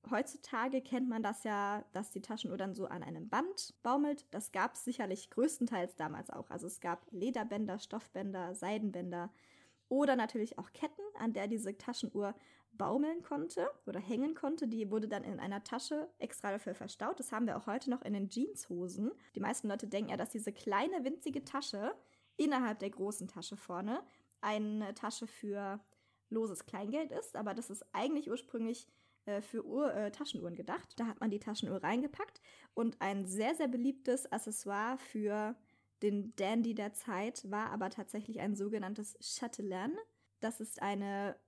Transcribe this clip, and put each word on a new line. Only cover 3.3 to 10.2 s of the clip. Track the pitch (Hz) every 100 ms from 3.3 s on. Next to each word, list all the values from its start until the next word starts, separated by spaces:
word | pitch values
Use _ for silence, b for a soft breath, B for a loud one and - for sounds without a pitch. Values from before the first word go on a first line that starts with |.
| 220 339 392 - -
baumelt. | 233 269 294 285 -
Das | - -
gab's | 190 214 - -
sicherlich | 247 208 190 -
größtenteils | - 285 - 233 214 180 -
damals | 156 - 196
auch. | - -
Also | - 175
es | -
gab | 180 170 -
Lederbänder, | 196 220 254 220 208 214 196
Stoffbänder, | - 220 - - 196 190 175 190
Seidenbänder | 180 214 214 180 180 175 175 B B B B B _
oder | 262 285
natürlich | 254